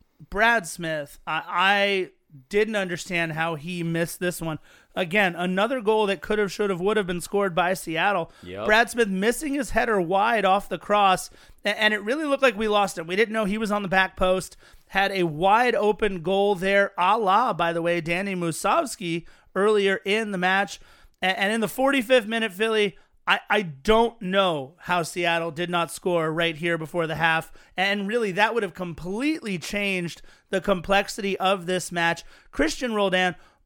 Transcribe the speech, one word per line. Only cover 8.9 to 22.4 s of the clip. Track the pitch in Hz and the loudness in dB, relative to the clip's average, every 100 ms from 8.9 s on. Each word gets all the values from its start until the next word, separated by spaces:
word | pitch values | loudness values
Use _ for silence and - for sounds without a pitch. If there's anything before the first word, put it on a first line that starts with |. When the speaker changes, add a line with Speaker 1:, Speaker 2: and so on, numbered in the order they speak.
Speaker 1:
Smith | 233 226 | 0 0
missing | 190 208 240 311 | 0 0 -2 -2
his | 277 226 | -4 -2
header | 220 240 208 | 0 2 0
wide | 165 190 220 233 | 2 2 2 2
off | 190 196 196 | 2 2 0
the | 180 | -8
cross, | - 208 196 185 - - - - | 0 4 4 2 -2 -16 -20 -8
a-, | 202 208 | -4 0
and | 214 | 0
it | 214 | 0
really | 202 285 | -2 -2
looked | 302 277 | 0 2
like | 269 202 | 2 2
we | 220 | 2
lost | 208 196 180 | 2 2 -2
him. | 165 | -4
We | 185 | 0
didn't | 220 | 0
know | 220 208 | 0 -2
he | 208 | -2
was | 220 | -2
on | 208 | -2
the | 202 | 0
back | 190 190 - | 2 2 0
post. | 185 185 - - - - _ | 2 2 -2 -12 -20 -20 _
Had | 190 196 | 0 0
a | 196 | 0
wide | 175 147 190 214 247 | -2 2 4 4 4
open | 226 208 214 214 190 | 2 2 2 -2 -2
goal | 160 190 202 | -2 2 2
there, | 196 190 196 202 - | 2 2 2 2 2
a | 180 220 | 2 2
la, | 202 202 247 | 4 4 2
by | 170 170 | 0 0
the | 170 | 0
way, | 165 170 | 0 -2
Danny | 160 170 202 | -2 -4 -4
Musovski | 185 170 156 190 294 302 - 175 165 - - _ | -4 -4 -2 0 0 0 -4 -6 -6 -8 -18 _
earlier | 190 202 214 196 190 | 0 2 4 2 0
in | 196 208 220 | -2 -2 -2
the | 190 | -2
match. | 180 190 202 - - - - _ | 0 0 -2 -8 -20 -20 -20 _
A-, | 185 190 | -2 0
and | 196 | 0
in | 220 | 0
the | 214 | -2
forty-fifth | - 269 269 220 254 208 | 0 2 2 4 2 2
minute, | 226 | -2